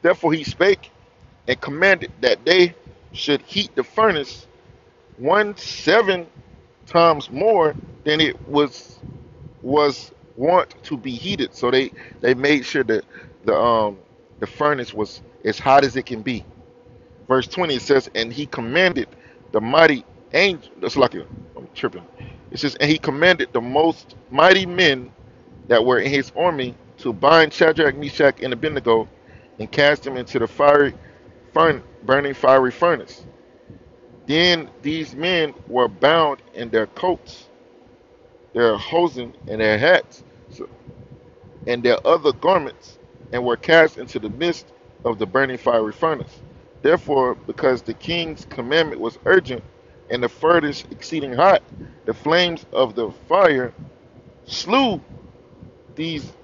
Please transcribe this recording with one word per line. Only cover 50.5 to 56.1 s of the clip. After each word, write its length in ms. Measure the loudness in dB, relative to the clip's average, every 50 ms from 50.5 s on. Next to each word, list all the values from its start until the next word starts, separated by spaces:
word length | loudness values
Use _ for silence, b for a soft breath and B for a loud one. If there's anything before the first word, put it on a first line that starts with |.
| 2 2 2 -2 -8 -10 -14 -18
exceeding 420 | -20 -20 -14 -10 -8 -8 -8 -6
hot, 300 | -2 2 4 4 4 2 _ _ -20 B B B B B _
the 80 | -8
flames 540 | -8 -6 -2 0 0 0 0 -2 -4 -10 -14 _
of 220 | -2 -2 -2 0 -2
the 160 | -6 -6 -6 -8 -16 -4 -2
fire 440 | 2 4 4 4 2 0 -4 -6 -10 -16 -20 -20 -20 _ _ _ _ -20 _ -20 -20 _ -18
slew 560 | -14 -12 -12 -6 -2 0 0 0 0 -2 -6 -10 _ -20 -20 -20 -20 _ _ _ _ -20 _ -20 -20 _ _ _ -20 -12
these 360 | -10 -10 -8